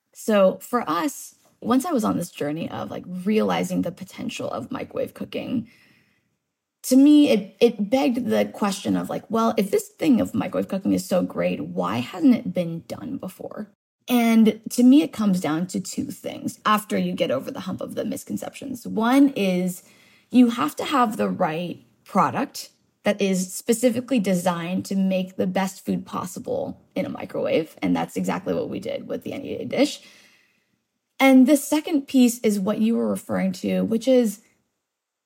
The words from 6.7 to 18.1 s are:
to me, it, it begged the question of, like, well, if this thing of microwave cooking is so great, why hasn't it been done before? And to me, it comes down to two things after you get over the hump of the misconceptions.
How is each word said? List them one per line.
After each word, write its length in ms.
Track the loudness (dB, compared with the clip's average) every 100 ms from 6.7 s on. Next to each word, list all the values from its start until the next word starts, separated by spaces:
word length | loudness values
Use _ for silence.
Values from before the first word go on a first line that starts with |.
| _
to 140 | 2 6
me, 320 | 8 8 6
it, 260 | 4 0 2
it 280 | 2 2 0
begged 360 | 2 2 0 0
the 180 | 0
question 540 | 0 -2 -4 -2 -2 -2
of, 120 | -4
like, 140 | -8 -4
well, 240 | -2 0 0
if 160 | 0
this 160 | -2 -4
thing 320 | -2 2 2
of 140 | 2
microwave 340 | -2 -2 -4 -4
cooking 240 | -4 0
is 160 | -2 0
so 140 | -2
great, 400 | -2 -2 -4 -4
why 380 | -6 -4 -4 -4
hasn't 360 | -6 2 4 4
it 180 | 2
been 300 | -4 -4 -6 -10
done 300 | -12 -10 -10
before? 540 | -10 -12 -14 -12 -14 _ _ _ 0
And 500 | 2 4 6 6 4 -2
to 100 | 4
me, 200 | 8 8
it 100 | 6
comes 260 | 0 0 2
down 280 | 0 -2 -2
to 120 | -6
two 260 | -6 -8 -8
things 540 | -10 -12 -10 -10 -4 0
after 320 | 0 0 -2
you 160 | -2
get 160 | -2 -2
over 220 | -2 -6
the 100 | -10
hump 180 | -10 -10
of 140 | -8
the 100 | -6
misconceptions. 840 | -6